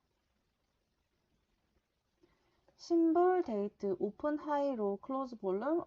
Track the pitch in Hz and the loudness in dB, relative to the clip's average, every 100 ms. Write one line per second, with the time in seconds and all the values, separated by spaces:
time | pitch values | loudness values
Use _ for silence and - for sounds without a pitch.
0 | _ _ _ _ _ _ _ _ _ _ | _ _ _ _ _ _ _ _ _ _
1 | _ _ _ _ _ _ _ _ _ _ | _ _ _ _ _ _ _ _ _ _
2 | _ _ _ _ _ _ _ _ - 339 | _ _ _ _ _ _ _ _ 0 4
3 | 330 330 359 370 349 208 208 - 202 185 | 4 6 4 4 0 -2 -4 -4 -4 -2
4 | 208 - 294 294 302 285 285 240 202 196 | -4 -2 -4 -4 -2 0 0 0 -2 -4
5 | - 269 262 226 196 196 269 339 | -6 -6 -6 -6 -4 -2 0 -2